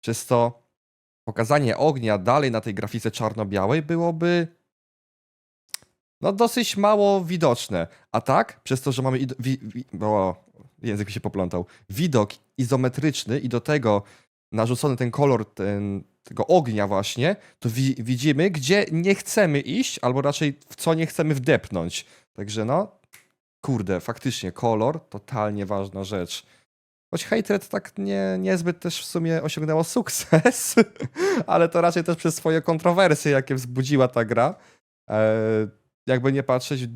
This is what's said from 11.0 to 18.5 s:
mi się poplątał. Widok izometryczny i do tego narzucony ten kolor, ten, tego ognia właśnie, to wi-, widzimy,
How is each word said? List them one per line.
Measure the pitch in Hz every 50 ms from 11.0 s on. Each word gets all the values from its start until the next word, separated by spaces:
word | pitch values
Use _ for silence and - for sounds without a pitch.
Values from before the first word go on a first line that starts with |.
| 104 98
mi | 98
się | -
poplątał. | - 107 - 98 92 87 82 90 90 - - - _ _
Widok | 98 101 170 185 139 120 104 - - - _ _ _ -
izometryczny | 127 117 135 127 127 127 127 - 123 156 135 - - - 113 143
i | 120 127
do | 117 120
tego | - - 151 143 123 113 104 101 101 - - _ _ _ _ _ _ _ -
narzucony | 110 113 117 127 117 - 147 131
ten | 113 131 120
kolor, | 110 - 143 139 131 110 107 - _
ten, | - 98 98 104 101 101 101 98 98 - _ _ _ _
tego | - - 143 -
ognia | - 170 185 156 120 110 107 101
właśnie, | 98 101 95 101 - - - 123 165 202 - - - _ _
to | - 123
wi-, | 110 127 135 135 131 -
widzimy, | 113 113 127 120 127 156 143 135 165 202